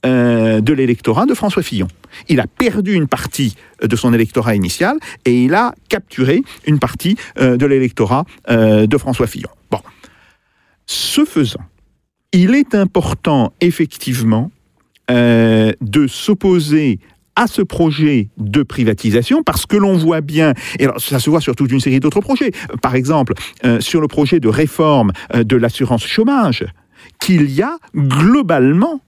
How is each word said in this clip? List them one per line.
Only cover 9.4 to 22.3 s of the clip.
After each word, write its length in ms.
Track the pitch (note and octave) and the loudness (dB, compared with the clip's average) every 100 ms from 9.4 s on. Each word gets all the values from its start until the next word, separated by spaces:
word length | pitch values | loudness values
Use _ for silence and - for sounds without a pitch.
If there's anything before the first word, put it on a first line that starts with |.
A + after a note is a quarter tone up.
| - _ _ | -16 _ _
Bon. 80 | G#2 - _ - _ _ _ _ _ _ _ - | -10 -10 _ -20 _ _ _ _ _ _ _ -12
Ce 360 | - - - | -8 -4 0
faisant, 380 | D4+ - B2+ - - _ _ _ _ _ _ | 0 0 -2 -4 -16 _ _ _ _ _ _
il 200 | F#3 F#3 | 2 4
est 220 | C4 C#4 G#3+ | 2 2 0
important 760 | G3 F#3 - - - D3 A2+ _ | 0 0 -2 -4 -2 0 0 _
effectivement, 920 | F3 E3 D#3+ - - B2 A2+ A2 C#3+ _ _ _ _ _ - | -2 0 -4 -4 -8 -2 0 0 -2 _ _ _ _ _ -2
euh, 600 | B2 A#2+ A#2 A2+ A2 A2 - | 2 4 4 4 4 2 0
de 260 | A2+ G#2 C#3 | -2 0 0
s'opposer 920 | - - G3+ G3 F3+ D3 D3+ D3 G2 _ _ _ - | -2 -2 0 2 2 2 2 2 -2 _ _ _ -2
à 100 | A#3 | -2
ce 140 | - | -2
projet 680 | G3 - E3+ D3 D#3 C#3 G#2 - | -4 0 -2 2 0 0 -2 -6
de 240 | G#2 A2+ | -2 -2
privatisation, 800 | C#3 - A2+ G#2+ A2+ G#2+ - D4 | -2 -2 -2 0 0 0 2 0
parce 240 | D#4+ - - | 0 -4 -2
que 120 | G#3 | 0
l'on 180 | G3+ F#3 | 2 2
voit 240 | D#3+ D#3+ | 2 -2
bien, 340 | D3 D#3 D#3 C3+ - - | -2 0 0 0 -6 -2
et 40 | |
alors 160 | C3+ - | -2 -2
ça 180 | - C3+ | -4 -2
se 120 | C3+ | 0
voit 100 | D#3+ | 0
sur 160 | D3+ A#2+ | 0 -2
toute 160 | C#3 | 0
une 80 | C3 | 0
série 220 | C3+ C3 | 2 2
d'autres 180 | D3+ G3+ | 2 -2
projets, 320 | G3+ | -2